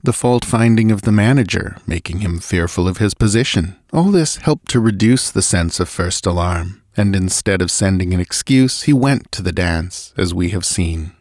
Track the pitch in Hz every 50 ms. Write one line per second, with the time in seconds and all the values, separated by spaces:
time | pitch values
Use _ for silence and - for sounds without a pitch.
0 | - - 117 - - 123 123 120 - - - 113 113 117 113 113 110 110 110 101
1 | - 117 107 107 101 113 135 143 117 92 - - - - - - _ - - 87
2 | - - 85 95 104 90 85 82 - - - 90 85 87 - - 90 92 90 -
3 | 110 104 - _ 113 107 101 113 131 - - 104 82 92 95 _ _ _ - 151
4 | 170 196 202 180 160 - - - - - 151 - _ - - 123 110 110 104 95
5 | 101 113 127 131 - - - 98 95 - - 92 85 85 - - 90 - - -
6 | 87 90 - - - 95 87 87 85 90 87 87 85 90 98 - _ _ _ -
7 | 104 101 98 95 92 92 - - - 107 98 92 90 87 - - 104 95 95 92
8 | 92 87 90 90 87 - - - - - 135 131 131 127 - - - - 147 131
9 | 123 139 139 120 - _ - - 92 90 82 - 90 87 85 82 82 90 - -
10 | - - _ - 98 90 87 90 90 85 92 90 87 - - - 90 82 82 80
11 | 80 85 - _